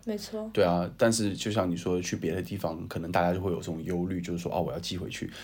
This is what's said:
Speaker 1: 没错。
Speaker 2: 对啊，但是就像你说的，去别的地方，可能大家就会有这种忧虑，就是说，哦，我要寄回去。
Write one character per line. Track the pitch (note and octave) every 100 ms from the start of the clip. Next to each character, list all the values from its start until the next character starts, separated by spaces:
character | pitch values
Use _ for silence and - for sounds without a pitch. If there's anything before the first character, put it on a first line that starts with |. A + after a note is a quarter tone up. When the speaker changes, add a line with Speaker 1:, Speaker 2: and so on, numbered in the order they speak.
Speaker 1:
没 | - G#3
错。 | - G#3+ A3
Speaker 2:
对 | A3
啊， | F2+ F2 F2+ -
但 | A2+
是 | A2+ G#2
就 | F#2 A2
像 | G#2 F#2
你 | E2+
说 | F#2+
的， | F2+
去 | F2+ F2+
别 | E2+
的 | F#2
地 | F2+ G2+
方， | E2 E2 E2+
可 | -
能 | E2+
大 | F2+
家 | F2
就 | F#2
会 | F#2+
有 | F2
这 |
种 | - D#2+
忧 | D#2+ F2+ F2
虑， | F2+
就 | F2
是 | F2
说， | -
哦， | F2
我 | D2+
要 | D#2+
寄 | F2 F2+
回 | -
去。 | - - -